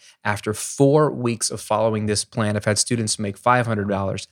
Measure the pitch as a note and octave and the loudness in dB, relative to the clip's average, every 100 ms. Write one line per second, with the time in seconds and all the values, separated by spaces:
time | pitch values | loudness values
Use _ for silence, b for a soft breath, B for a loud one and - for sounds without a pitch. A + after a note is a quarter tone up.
0 | b b G#2+ G2+ - G#2+ - - C#3 D3+ | b b -4 -2 -4 -6 -4 2 4 6
1 | D3+ C3 A#2+ A2+ - G#2+ - G#2 A2 G#2+ | 2 0 -2 -2 -4 -6 -4 0 2 0
2 | G#2+ G#2 - - G#2+ G#2 - G#2 - A#2 | 0 -2 -2 -2 0 0 0 0 0 -2
3 | G#2+ - G2+ G2 A#2+ B2 A#2 G#2+ G2+ G2 | -2 -4 -6 -2 2 2 2 0 0 -2
4 | G2 G2 - | -2 -4 -8